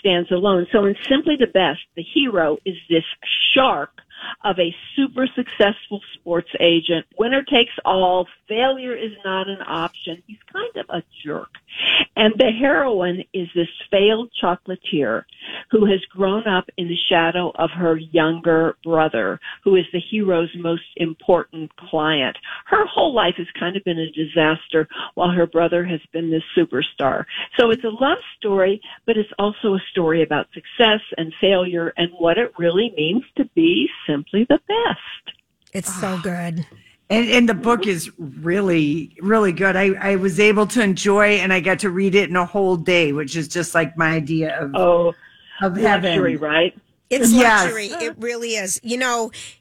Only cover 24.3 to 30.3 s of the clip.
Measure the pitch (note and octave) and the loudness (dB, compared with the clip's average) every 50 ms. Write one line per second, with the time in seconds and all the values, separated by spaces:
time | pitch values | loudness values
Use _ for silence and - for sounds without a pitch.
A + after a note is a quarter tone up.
24.3 | - E3+ D#3 D#3 D#3+ D#3+ - - - D#3+ D#3 - - - - - - - F3 F3 | 0 2 2 2 2 -2 -4 -2 -2 -2 -2 -2 -6 -14 -14 -10 -4 -2 0 0
25.3 | F3+ F3+ E3+ E3+ - E3 E3+ E3 F3+ F3 F3 F3+ E3+ D3+ - _ - E3 E3+ E3 | 2 2 0 0 2 0 0 2 0 0 -2 -2 -6 -6 -8 _ -8 -6 -4 -2
26.3 | D#3+ D#3+ E3 - - F3+ E3 - - B2+ E3 - - - C#3+ C3 - - - - | -2 -2 -4 -2 0 0 0 0 0 -4 -4 -6 -4 -2 -2 -2 -2 -2 -4 -8
27.3 | - - - - - - A#3+ A3+ A3+ B3+ A#3+ A3+ G#3+ A3 C4 C#4+ F4 B4 - - | -10 -12 -12 -6 0 2 2 2 2 0 -2 -6 -4 0 0 0 0 -2 -4 -12
28.3 | - - - G#3+ G3 G3 F#3 F#3+ G3 A3 - - - - _ - A#3 A3 G#3 - | -14 -8 -4 -2 0 2 2 2 0 -2 -6 -14 -20 -8 _ -2 0 0 0 -4
29.3 | - - G3+ G#3 G#3+ - - G#3+ G3 F#3+ - - - F#3+ E3+ D#3+ D#3+ E3+ D#3+ - | -2 -2 -2 -2 -2 -2 0 0 0 0 -2 -4 -2 0 2 2 4 2 2 2